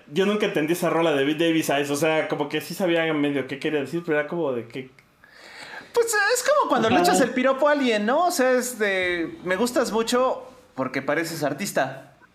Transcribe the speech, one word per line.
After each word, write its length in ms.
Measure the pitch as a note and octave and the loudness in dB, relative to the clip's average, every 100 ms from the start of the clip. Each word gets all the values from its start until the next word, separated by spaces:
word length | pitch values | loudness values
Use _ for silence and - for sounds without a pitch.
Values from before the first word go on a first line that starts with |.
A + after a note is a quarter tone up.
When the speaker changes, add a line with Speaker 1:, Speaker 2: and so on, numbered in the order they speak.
| - | -6
Speaker 1:
yo 140 | D3 | 0
nunca 220 | F#3+ G#3 G#3 | 0 2 0
entendí 260 | D#3 D3+ | 0 -2
esa 160 | F3 E3+ | 0 0
rola 240 | D#3+ E3 | 2 2
de 100 | C#3+ C3+ | 2 0
Bette 140 | D#3 | 2
Davis 280 | E3 D#3+ D3+ | 2 2 0
Eyes, 220 | C#3+ C#3+ | 0 0
o 60 | C#3+ | 0
sea, 320 | D#3 D#3 C#3 | 2 0 0
como 200 | D3+ C#3+ | -4 -4
que 140 | D#3 | -4
sí 100 | C#3+ | -6
sabía 400 | F3+ F#3+ E3+ D#3+ | -4 0 2 0
medio 340 | D#3 D3 C#3+ C3 | 0 0 -2 -4
qué 120 | C#3 | -4
quería 220 | D#3 D3+ | -2 -2
decir, 220 | C3 E3 F3 | -2 -4 -2
pero 120 | D3 | -2
era 60 | D3 | 0
como 260 | F3 D#3 | -2 -2
de 140 | A#2+ A2+ | -4 -6
que 240 | - C3 - _ _ - - - - - - - | -10 -12 -18 _ _ -20 -20 -20 -20 -16 -16 -4
Speaker 2:
Pues 140 | - A#4 | 0 2
es 380 | G#4+ G4+ B4 - | 2 2 0 2
como 200 | D5 A#4+ | 2 4
cuando 180 | B3+ A3 | 2 4
le 80 | - | 4
Speaker 3:
Ajá. 80 | |
Speaker 2:
echas 160 | F4+ G4+ | 4 4
el 100 | B3 | 2
piropo 380 | B3 C4 C4+ D4 | 2 0 2 2
a 40 | |
alguien, 340 | D4 B3+ G#3+ G#3 | 4 2 2 2
¿no? 200 | C#4+ F4 | 2 2
O 40 | |
sea, 220 | E4+ B3+ | 2 2
es 260 | B3+ B3 G#3 | 2 0 -2
de, 580 | G#3 F#3+ F3+ F3 D#3+ - | 0 0 0 -2 -4 -6
"Me 120 | F3 F#3 | -4 0
gustas 360 | A#3+ D4 A3+ | 0 0 0
mucho 520 | G#3 A3+ B3 B3+ - - - - | 0 0 2 0 -2 -8 -20 -16
porque 280 | - B2+ C#3 | -8 -4 -4
pareces 400 | C3+ D3+ D#3+ D#3+ | -2 -2 -2 -4
artista". 720 | C#3+ D3 G3 - C3+ C3+ - _ - | -4 -4 -4 -2 -2 -4 -18 _ -20